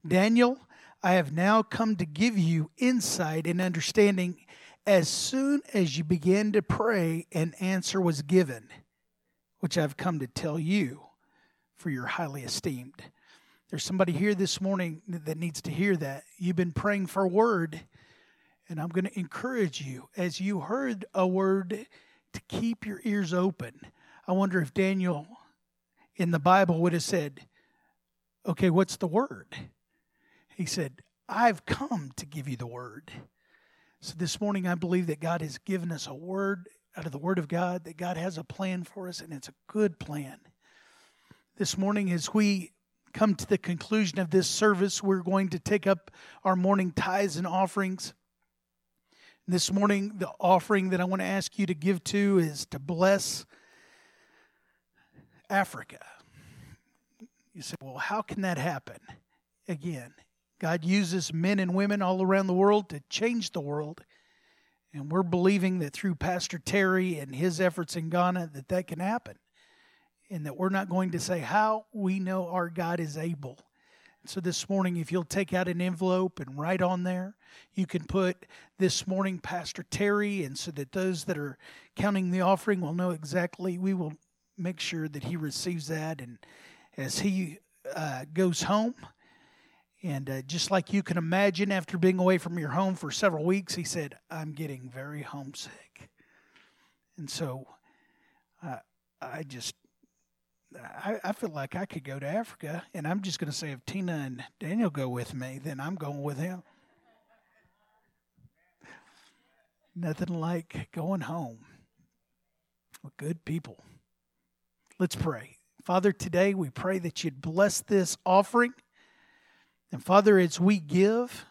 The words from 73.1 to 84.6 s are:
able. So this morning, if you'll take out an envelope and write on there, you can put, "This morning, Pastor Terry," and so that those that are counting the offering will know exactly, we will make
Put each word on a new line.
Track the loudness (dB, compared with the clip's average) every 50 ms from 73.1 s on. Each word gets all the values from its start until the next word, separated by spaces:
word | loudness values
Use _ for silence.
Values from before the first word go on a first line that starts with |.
| -6
able. | -6 -4 -4 -4 -6 -8 -12 -14 -16 _ _ _ _ _ _ _ _ _ -20 _ _ _
So | -10 -8 -4
this | -4 -2 -4 -4 -4 -2
morning, | 0 2 2 2 0
if | -2 -2 0
you'll | -2 -2 -2
take | _ 0 -2 0 2
out | 0 0 0
an | 0 0 0
envelope | 0 -2 0 0 2 2 2 2 2 0 _ -8
and | -12 -10 -8
write | -6 -2 0 2 2
on | 2 2 0 0 -2
there, | -2 -4 -4 -6 -8 -12 _ _ -20 -20 -20 -20 _ _
you | -2 -2
can | 0 -2 -4 -4
put, | 0 0 2 2 2 0 _ -12 _ -20 -20 -20 _ _
"This | 0 2 2 2 0 -4
morning, | -2 -2 0 0 -2 -2 -6
Pastor | -8 -6 -6 -6 -8 -8 -10 -12 -10
Terry," | _ -2 0 2 2 2 2 0 0 -2 -4 -4
and | -6 -8
so | -8 -10 -8
that | -8 -8 -10 -6 -4
those | -2 0 0 -2 -2 -4
that | -4 -4
are | -4 -4 -8 -10 _ -20 -20 -20 -20 -20 _ _
counting | 0 0 2 2 2 0 0
the | 0 2
offering | 4 4 4 4 4 0 0 0
will | 0 -2 -2
know | 0 0 -2
exactly, | -2 -4 -6 -2 -2 -2 -2 -2 -4 -6 -4 -4 -2
we | 0 0 0 0
will | 0 -2 -4 -6 _ _ _ _ _ _ _ _
make | -6